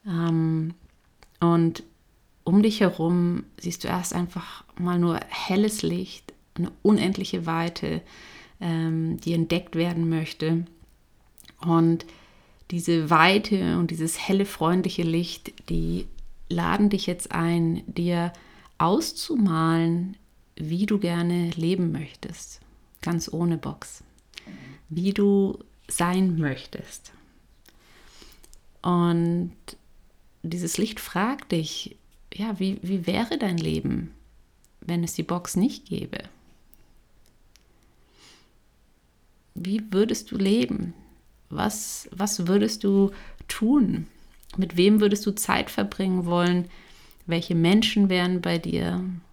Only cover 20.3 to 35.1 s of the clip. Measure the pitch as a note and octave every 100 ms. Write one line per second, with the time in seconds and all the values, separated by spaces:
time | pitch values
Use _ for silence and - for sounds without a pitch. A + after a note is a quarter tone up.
20.3 | _ _ - D#3 F3 G#3 G#3 F3+ E3+ F3
21.3 | F3 E3+ E3+ E3 F#3 E3+ D#3 D3 - -
22.3 | E3+ - - - - _ - E3 E3+ -
23.3 | D#3+ E3+ E3 C#3 D3+ - - - _ _
24.3 | - - - C3 C#3 - E3 F#3+ G3+ G3+
25.3 | G3 G3 - - _ - - F3 F#3 F#3+
26.3 | D#3+ D3 C3 - - - - - - _
27.3 | _ _ _ - _ _ - - - -
28.3 | - - - - _ - F3 F3 E3+ E3+
29.3 | E3+ F3 - - - _ - _ _ _
30.3 | _ E3 F3 E3+ - G#3+ - - F3+ A3
31.3 | C#4 - E3+ D#3 - - - _ _ -
32.3 | - A3+ G3+ F#3+ F#3+ F3 G3 E3+ G3 A#3+
33.3 | D#4+ G3+ E3+ D#3+ D#3 - - E3+ - -
34.3 | _ _ _ _ _ - F3 E3+